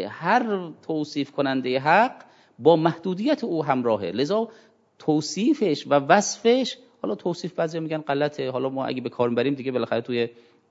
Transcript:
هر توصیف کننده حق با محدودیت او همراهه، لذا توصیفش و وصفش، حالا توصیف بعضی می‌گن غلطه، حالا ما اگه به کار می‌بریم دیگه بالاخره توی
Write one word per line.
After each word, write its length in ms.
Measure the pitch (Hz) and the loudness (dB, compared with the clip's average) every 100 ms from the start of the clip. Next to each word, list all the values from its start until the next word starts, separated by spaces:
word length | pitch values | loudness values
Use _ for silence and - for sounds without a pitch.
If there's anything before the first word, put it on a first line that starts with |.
| 95 | -6
هر 600 | 110 165 233 240 196 175 147 - | -6 0 0 0 -4 -6 -12 -6
توصیف 440 | 160 151 147 139 | -6 -4 -6 -6
کننده 480 | - 143 131 127 127 | -2 -2 -2 -2 0
حق 360 | 139 175 247 - - _ _ - | 4 4 4 -2 -20 _ _ 0
با 160 | 120 165 | 4 6
محدودیت 680 | 165 160 190 180 226 302 | 4 0 -4 -4 0 0
او 220 | 233 165 143 | 0 -2 0
همراهه، 400 | 131 120 107 95 | 0 2 0 0
لذا 440 | 98 143 208 226 - _ _ _ _ | -2 0 0 -4 -8 _ _ _ _
توصیفش 880 | - 151 151 - 233 294 202 143 - | 0 0 0 -2 0 2 0 0 2
و 60 | |
وصفش، 840 | 143 135 185 202 - 226 254 254 - - _ | 2 6 4 4 0 2 2 2 -6 -18 _
حالا 140 | - 208 | -6 -4
توصیف 380 | 185 170 180 | -4 -6 -6
بعضی 260 | - 165 165 | -4 -4 -4
می‌گن 180 | 160 156 | -6 -6
غلطه، 540 | 151 143 147 147 135 | -2 -2 -2 -2 -6
حالا 180 | 127 131 | -4 -4
ما 160 | 135 127 | -4 -4
اگه 160 | 127 | -4
به 80 | 123 | -6
کار 200 | - 123 | -2 0
می‌بریم 240 | 120 127 | 2 0
دیگه 180 | 139 127 | -2 -4
بالاخره 300 | 127 117 117 | -4 -2 -4
توی 280 | 117 120 117 - - _ _ | -2 -2 -4 -6 -20 _ _